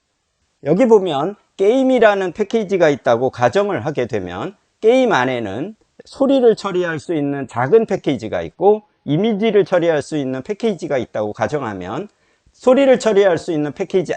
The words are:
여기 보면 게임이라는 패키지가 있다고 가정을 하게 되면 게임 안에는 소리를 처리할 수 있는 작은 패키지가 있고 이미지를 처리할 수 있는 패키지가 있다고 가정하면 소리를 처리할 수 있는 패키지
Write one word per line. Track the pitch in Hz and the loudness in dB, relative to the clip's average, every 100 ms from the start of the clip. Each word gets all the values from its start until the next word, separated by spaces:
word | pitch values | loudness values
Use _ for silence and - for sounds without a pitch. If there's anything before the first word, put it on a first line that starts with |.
| _ _ _ _ _ _ - | _ _ _ _ _ _ -2
여기 | 180 247 | 2 6
보면 | 220 185 139 165 208 _ - | 6 4 -2 -4 -6 _ -2
게임이라는 | 196 254 262 254 220 202 185 | 2 4 2 4 4 2 -2
패키지가 | - 202 226 190 190 165 | -4 -2 -2 -2 2 2
있다고 | 143 - 117 131 | 2 0 0 0
가정을 | - 123 185 202 165 120 | 0 0 0 -2 -2 -4
하게 | 135 120 | -4 -4
되면 | 107 90 90 147 - _ _ | -4 -6 -8 -10 -12 _ _
게임 | 214 254 247 | 2 4 4
안에는 | 147 127 127 107 101 175 220 _ _ - | 2 0 -2 -6 -6 -8 -12 _ _ -12
소리를 | - 269 269 240 214 | -2 2 4 4 2
처리할 | 196 180 175 160 | 0 -4 -2 -4
수 | - | -4
있는 | 165 143 139 135 | -4 -4 -4 -6
작은 | 120 131 220 220 | -4 2 2 2
패키지가 | 196 175 127 107 92 | -4 -4 -4 -4 -6
있고 | 85 - 180 214 - _ - | -6 0 2 2 -2 _ -4
이미지를 | 147 220 202 226 202 185 | 0 0 0 0 2 2
처리할 | 180 165 151 | 0 2 0
수 | - 151 | -2 -6
있는 | 131 131 | -4 -6
패키지가 | - 208 233 180 165 139 | -8 -6 -4 -4 -4 -4
있다고 | 110 120 107 | -4 -6 -6
가정하면 | 104 110 143 120 98 90 123 202 _ _ _ _ | -4 -4 -4 -6 -8 -10 -10 -12 _ _ _ _
소리를 | _ - 254 269 247 | _ 2 4 4 2
처리할 | 226 196 202 165 | 2 2 2 2
수 | - | -2
있는 | 160 147 | -4 -4
패키지 | - 185 190 175 | -6 -4 -2 -2